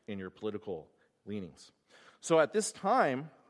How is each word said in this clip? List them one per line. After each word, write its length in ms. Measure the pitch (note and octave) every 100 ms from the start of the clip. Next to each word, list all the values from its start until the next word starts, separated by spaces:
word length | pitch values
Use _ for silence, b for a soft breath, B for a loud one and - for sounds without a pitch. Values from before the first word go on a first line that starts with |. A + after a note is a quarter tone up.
| -
in 120 | G2
your 100 | F#2
political 580 | - G#2+ G2+ G#2 E2+ D2+ _ b _ -
leanings. 460 | G#2 F2 C#2 - _ _ B B B
So 180 | - E3
at 140 | D3
this 180 | G#3 G#3+
time, 600 | - G3 B3 E3+ C3 D#3 -